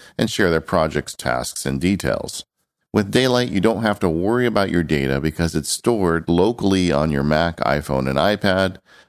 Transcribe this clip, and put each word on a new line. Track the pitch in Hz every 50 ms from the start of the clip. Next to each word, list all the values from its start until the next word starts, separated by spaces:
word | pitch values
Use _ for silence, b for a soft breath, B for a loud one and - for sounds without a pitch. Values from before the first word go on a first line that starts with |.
| B B B B
and | 117 110
share | - - 107 90
their | 82 80
projects, | - - - 87 80 78 73 76 - - -
tasks, | - - 65 62 62 62 - - - -
and | 67 67 69
details. | 78 90 101 87 - 67 60 - - - - - - _ _ _ _ _ _ _ _ _ -
With | 107 104 101 101
Daylight, | 123 131 131 123 123 123 120
you | - 98
don't | 90 113 110 92 117
have | 107 104 -
to | - 90
worry | 80 82 90 101 120 123 123
about | 120 110 107 98 95
your | - 87 82
data | 73 80 71 67 67 67 69
because | 71 80 78 - 85 82 82
it's | 82 69 -
stored | - - - 120 120 107 95 87 82 82 80 -
locally | 85 85 90 110 120 120 - 98 98 95 90 85
on | 73 69 78 80 73
your | 69 69
Mac, | 73 76 78 82 85 82 -
iPhone, | - - 71 73 73 - 71 65 65 65
and | 67 69
iPad. | 80 101 107 101 - 101 92 95 95 92 92 - b b b b b